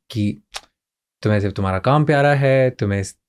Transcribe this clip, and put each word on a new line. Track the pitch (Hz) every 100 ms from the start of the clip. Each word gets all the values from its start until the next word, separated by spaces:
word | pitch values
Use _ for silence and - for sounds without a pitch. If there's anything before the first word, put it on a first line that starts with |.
| -
कि | 110 104 104 _ - - _ _ _ _ _
तुम्हें | 107 104
सिर्फ | 98 98
तुम्हारा | 95 95
काम | 123 147 151
प्यारा | 143 143
है, | 143 139 135 131
तुम्हें | 131 104 98
इस | 95 -